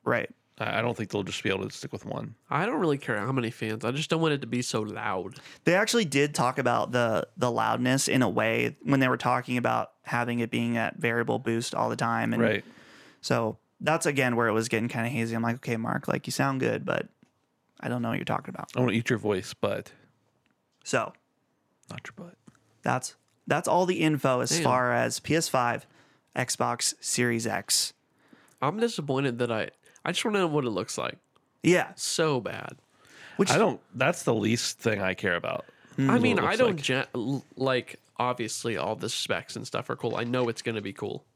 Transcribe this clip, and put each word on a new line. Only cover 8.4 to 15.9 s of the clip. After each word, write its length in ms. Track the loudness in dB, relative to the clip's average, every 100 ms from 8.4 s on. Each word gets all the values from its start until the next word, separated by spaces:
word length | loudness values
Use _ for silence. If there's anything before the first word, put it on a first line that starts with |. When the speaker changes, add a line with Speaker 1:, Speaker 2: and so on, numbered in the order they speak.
| 0 2 -2 -4
Speaker 1:
when 180 | 0 2
they 80 | 4
were 80 | 2
talking 400 | 2 0 0 0
about 360 | 0 0 -2 _
having 380 | -4 -2 0 -2
it 100 | -2
being 260 | 0 0 0
at 200 | -2 -2
variable 420 | 0 0 0 -2
boost 360 | 0 -2 -2
all 140 | -2 -2
the 80 | 0
time. 360 | 0 0 0
And 100 | 2
Speaker 2:
Right. 220 | 2 0 -4 -20 -20 -20 -20 _
Speaker 1:
so 380 | -2 0 0 -4 _ _
that's, 240 | 0 2
again, 300 | 2 2 2 4
where 120 | 4
it 40 |
was 160 | 2 2
getting 200 | 0 0
kinda 200 | -2 -2
hazy. 260 | -2 -2 -2
I'm 60 |
like, 140 | -2 -2
"Okay, 200 | -4 -4
Mark, 320 | -2